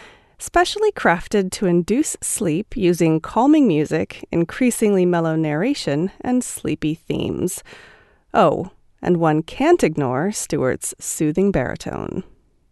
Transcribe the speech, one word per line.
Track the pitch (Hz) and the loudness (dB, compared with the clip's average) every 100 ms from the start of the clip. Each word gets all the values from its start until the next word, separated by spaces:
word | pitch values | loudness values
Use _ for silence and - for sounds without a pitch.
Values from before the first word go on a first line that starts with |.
| - - _ - | -20 -20 _ -18
specially | - 359 359 415 427 | -2 0 0 0 -2
crafted | - 202 170 - 208 185 | 0 2 0 0 -2 -2
to | - 185 | -2 2
induce | 175 170 240 - - | 2 2 0 -2 -4
sleep | - - 190 156 - 240 | -8 -4 -2 -2 -4 -2
using | 175 175 165 156 | 0 4 2 2
calming | - 220 277 311 247 | 0 2 4 6 6
music, | 151 147 156 - - - | 2 0 -2 -4 -10 -4
increasingly | 170 170 - 247 - 214 190 | -2 -2 0 0 2 2 4
mellow | 180 170 165 160 | 2 2 0 0
narration, | 156 151 240 285 - 143 190 - | 0 0 -2 -2 -2 -2 -2 -4
and | 254 247 | -2 -2
sleepy | - - - - 156 | -2 -6 -6 -4 -4
themes. | 160 - - - - 180 - - - - - _ _ _ - | -4 -6 -4 -4 -4 -4 -6 -14 -20 -20 -20 _ _ _ 2
Oh, | 170 - 185 _ _ - | 4 2 -6 _ _ -6
and | - 175 | 0 2
one | 160 151 | 2 0
can't | - - 302 349 | -2 -2 2 4
ignore | 180 156 131 127 190 | 2 0 -2 0 -2
Stewart's | - - 151 131 - - - | -4 -4 -2 0 -2 -6 -10
soothing | - - 151 165 196 | -8 -2 -2 2 2
baritone. | 175 120 - - - 52 - - _ _ _ _ | 2 -2 -6 -8 -8 -8 -10 -12 _ _ _ _